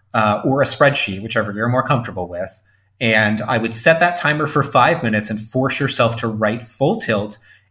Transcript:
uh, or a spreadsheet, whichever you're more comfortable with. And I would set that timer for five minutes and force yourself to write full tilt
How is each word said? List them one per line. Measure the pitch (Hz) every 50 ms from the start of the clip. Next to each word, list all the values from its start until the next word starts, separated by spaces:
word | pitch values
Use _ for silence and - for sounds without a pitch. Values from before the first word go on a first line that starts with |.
| _ _ -
uh, | 113 107 104 104 - -
or | 135 135 143 131
a |
spreadsheet, | - - - 147 139 139 - - 107 95 98 104
whichever | 113 - 113 101 104
you're | 98 104 113 120
more | 123 131 123
comfortable | - 143 120 117 110 87 92 90 87
with. | 87 87 95 - - - _ _ _ _ _ _ _ - 127
And | 113 110 110 107 104 110 107
I | 107 - 127
would | 113 113 113 -
set | - - 165 160 165
that | 175 175 175 -
timer | - 147 151 151 151
for | 147 - 147 139
five | - - 131 123 156 170 165 123
minutes | 110 107 107 107 -
and | 110 107
force | 110 - - 127 131 131 - -
yourself | 143 131 - - 120 113 117
to | - 120 113
write | 107 107 110 104 107 113
full | - - - - 135 - 226 220
tilt | - - 110 101 104 104 - - _ - - _ _ _